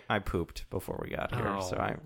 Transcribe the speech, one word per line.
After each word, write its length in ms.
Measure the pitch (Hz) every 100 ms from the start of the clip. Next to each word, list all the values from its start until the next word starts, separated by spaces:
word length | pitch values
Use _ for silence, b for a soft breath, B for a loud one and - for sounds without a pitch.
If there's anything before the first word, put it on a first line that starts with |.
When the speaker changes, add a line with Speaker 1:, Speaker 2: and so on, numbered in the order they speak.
| -
Speaker 1:
I 100 | 107
pooped 500 | - 92 82 - -
before 300 | - - -
we 120 | - -
got 180 | -
here, 140 | 120 107
Speaker 2:
Oh, 140 | 98
Speaker 1:
so 160 | 92 -
I, 180 | 98 -